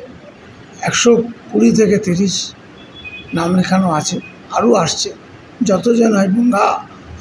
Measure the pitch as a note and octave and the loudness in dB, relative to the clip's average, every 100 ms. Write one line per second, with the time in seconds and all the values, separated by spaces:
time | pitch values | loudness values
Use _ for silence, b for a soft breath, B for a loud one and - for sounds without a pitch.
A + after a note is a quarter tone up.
0 | - - - - - - - - - - | -10 -20 -20 -20 -20 -20 -20 -10 -6 0
1 | A#3+ A#3 A#3 - - G#3 A3+ A3 G#3 G3+ | 2 2 0 -10 -6 2 2 4 2 0
2 | G3 F3 G3 - - - - - - - | -2 -2 -2 -2 -8 -14 -20 -20 -20 -20
3 | - - - E3+ E3+ F#3 F3 F#3 F#3 D#3 | -18 -18 -8 -4 0 0 2 0 2 -2
4 | - F3 - - - - A3 G#3 D#3+ - | -4 -8 -10 -20 -6 0 2 2 2 -4
5 | G3+ - - - - - G3+ F#3+ A#3+ A#3+ | -6 -10 -20 -20 -20 -4 0 0 2 2
6 | A3+ G3+ G3 A3 A#3+ G3+ - - - - | 4 2 2 2 2 2 0 -2 -8 -20
7 | - - | -20 -6